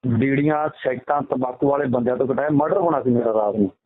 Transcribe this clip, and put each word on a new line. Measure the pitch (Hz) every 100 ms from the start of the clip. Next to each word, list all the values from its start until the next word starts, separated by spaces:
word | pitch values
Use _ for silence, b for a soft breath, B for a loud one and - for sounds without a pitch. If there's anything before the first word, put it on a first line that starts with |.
| 127
ਬੀੜੀਆਂ, | 113 135 139 147 151 151
ਸਿਗਰਟਾਂ, | - 131 127 - 147
ਤੰਬਾਕੂ | 143 131 127 - 143
ਵਾਲੇ | 143 135
ਬੰਦਿਆਂ | 123 120 127
ਤੋਂ | 131
ਕਟਾਇਆ, | 127 147
ਮਰਡਰ | 143 156 190
ਹੋਣਾ | 170 143
ਸੀ | 123
ਮੇਰਾ | 120 120
ਰਾਤ | 110 104 107
ਨੂੰ। | 95 -